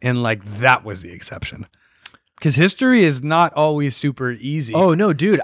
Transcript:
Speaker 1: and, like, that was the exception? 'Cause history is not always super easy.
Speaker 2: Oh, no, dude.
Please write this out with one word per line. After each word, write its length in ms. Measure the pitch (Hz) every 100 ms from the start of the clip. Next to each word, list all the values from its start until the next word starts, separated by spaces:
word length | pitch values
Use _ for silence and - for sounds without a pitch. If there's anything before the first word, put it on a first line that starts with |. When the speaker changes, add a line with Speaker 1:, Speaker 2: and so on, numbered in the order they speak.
Speaker 1:
and, 200 | 123 123
like, 180 | 120 110 101 101
that 240 | 127 127
was 160 | 110 95
the 80 | 87
exception? 560 | 87 - - - - - _ _ _ - _ _ _
'Cause 140 | 156
history 480 | 127 185 - 262 247
is 180 | 170 131
not 300 | 147 160 165
always 420 | 151 156 147 143 -
super 340 | 143 131 127
easy. 420 | 117 127 151 120
Speaker 2:
Oh, 180 | 160 185
no, 180 | 165 208
dude. 260 | 147 196 180